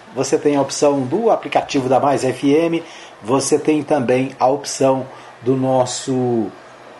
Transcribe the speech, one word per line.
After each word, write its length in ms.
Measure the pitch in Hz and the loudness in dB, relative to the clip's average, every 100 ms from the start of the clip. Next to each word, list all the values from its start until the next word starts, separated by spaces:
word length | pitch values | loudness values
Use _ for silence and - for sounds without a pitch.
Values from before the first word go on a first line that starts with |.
| - | -12
Você 240 | 120 135 156 | -6 -2 0
tem 200 | 151 143 | 2 2
a 40 | |
opção 420 | 139 - 147 139 | 0 2 2 2
do 280 | 123 180 226 | -2 0 2
aplicativo 580 | 170 147 139 - 143 123 | 0 0 -2 0 -2 2
da 120 | 127 | 2
Mais 240 | 135 131 | 2 0
F 280 | 127 123 139 | -2 -2 2
M. 300 | 147 165 165 - - - - | 2 2 -2 -8 -18 -20 -14
Você 340 | 104 135 - 147 | -2 -2 2 0
tem 280 | 147 151 | 2 0
também 480 | 139 147 117 127 131 - | 0 0 2 0 0 0
a 80 | 127 | 0
opção 580 | 143 - - 135 131 131 - - - | 0 -4 0 0 0 -4 -14 -20 -8
do 160 | 117 131 | -2 0
nosso, 920 | 131 131 123 - - 127 123 117 98 - - - - | 2 0 0 -4 -4 -2 0 0 -2 -8 -20 -20 -20